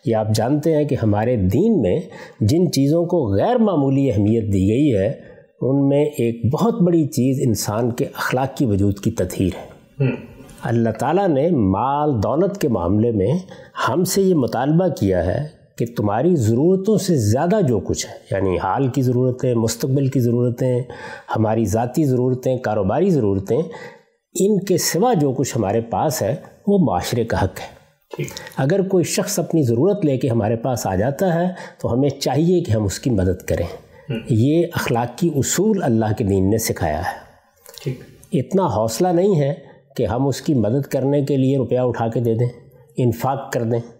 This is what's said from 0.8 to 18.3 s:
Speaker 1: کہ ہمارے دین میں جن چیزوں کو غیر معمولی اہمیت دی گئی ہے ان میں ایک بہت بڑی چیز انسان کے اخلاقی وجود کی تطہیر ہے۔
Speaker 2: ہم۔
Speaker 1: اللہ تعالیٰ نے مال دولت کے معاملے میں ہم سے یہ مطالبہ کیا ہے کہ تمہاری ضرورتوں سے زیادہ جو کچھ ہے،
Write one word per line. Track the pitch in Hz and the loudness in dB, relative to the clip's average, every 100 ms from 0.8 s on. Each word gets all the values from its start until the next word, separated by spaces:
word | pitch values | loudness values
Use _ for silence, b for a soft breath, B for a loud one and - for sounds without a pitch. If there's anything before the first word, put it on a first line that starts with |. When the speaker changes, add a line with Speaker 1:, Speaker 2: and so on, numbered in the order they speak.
| 147 | 0
Speaker 1:
کہ | 131 | 0
ہمارے | 110 101 110 127 | 2 2 2 2
دین | 92 110 220 208 | 2 2 2 2
میں | 98 117 - B B B | 2 0 -4 B B B
جن | 110 156 180 | 2 4 2
چیزوں | 139 139 165 170 | 2 2 2 2
کو | 175 120 98 | 0 2 2
غیر | 165 240 | 2 2
معمولی | 214 165 135 135 139 | 2 2 2 2 2
اہمیت | 107 104 113 | 2 2 2
دی | 101 98 95 | 0 2 2
گئی | 113 151 104 | 4 2 2
ہے | 98 - B B B _ | 0 -4 B B B _
ان | 123 139 139 | 0 2 2
میں | 139 147 | 2 2
ایک | 147 117 117 107 | 0 -2 0 -2
بہت | 151 226 233 | 0 0 2
بڑی | 175 170 143 | 2 2 0
چیز | - 127 135 135 | 0 0 2 0
انسان | 101 - 107 120 | 0 -2 -2 -2
کے | - 139 | -2 -6
اخلاقی | - - 127 131 - 131 | -6 -4 -2 -4 -2 0
وجود | 101 98 98 | 2 0 0
کی | 113 | -4
تطہیر | - 90 - 92 - | -2 -6 -2 -2 -2
ہے۔ | - - _ - | -16 -20 _ -4
Speaker 2:
ہم۔ | 131 - - - - - | -4 -4 -12 -20 -20 -12
Speaker 1:
اللہ | 131 117 117 | -4 0 0
تعالیٰ | - 123 175 196 | 0 0 0 2
نے | 139 160 | 2 2
مال | 160 98 95 123 143 151 123 | 2 2 2 0 0 0 0
دولت | 98 139 190 190 | 0 0 0 0
کے | 147 | -2
معاملے | 101 85 104 117 | 0 0 2 2
میں | 110 95 175 185 B B - - | 2 0 0 -4 B B -6 -2
ہم | 151 | 0
سے | 180 - | 0 2
یہ | 190 170 | 2 2
مطالبہ | 120 113 135 160 185 | 0 0 2 2 2
کیا | 131 101 90 85 | 0 0 2 0
ہے | - 151 - _ - | -2 -6 -12 _ -6
کہ | 120 - | -6 -2
تمہاری | 101 107 156 175 | -2 0 2 2
ضرورتوں | 107 117 160 190 196 214 | 2 4 4 2 2 0
سے | - 160 | 2 2
زیادہ | 104 117 170 220 160 | 2 2 2 2 2
جو | 110 | 0
کچھ | - - - | -2 -6 -6
ہے، | - - | -12 -6